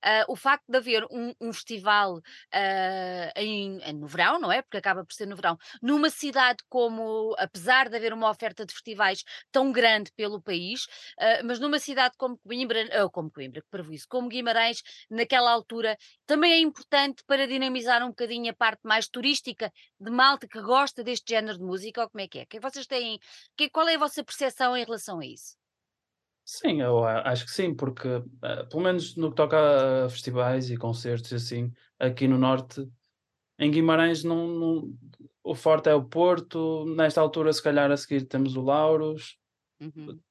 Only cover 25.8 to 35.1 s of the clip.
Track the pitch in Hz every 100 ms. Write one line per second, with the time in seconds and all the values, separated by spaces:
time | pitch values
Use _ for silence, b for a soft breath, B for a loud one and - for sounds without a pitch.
25.8 | _ _ _ _ _ _ - - 320 160
26.8 | 127 120 113 113 135 123 - - 185 156
27.8 | 131 123 131 123 120 - 120 117 - 151
28.8 | 180 185 165 - 160 147 151 156 151 143
29.8 | 135 131 127 123 - 120 123 131 127 120
30.8 | 120 117 123 117 117 123 117 120 120 120
31.8 | b _ 131 127 135 131 131 131 131 -
32.8 | 131 _ _ _ _ _ _ _ 147 151
33.8 | 160 160 165 165 160 165 170 170 165 165
34.8 | - - -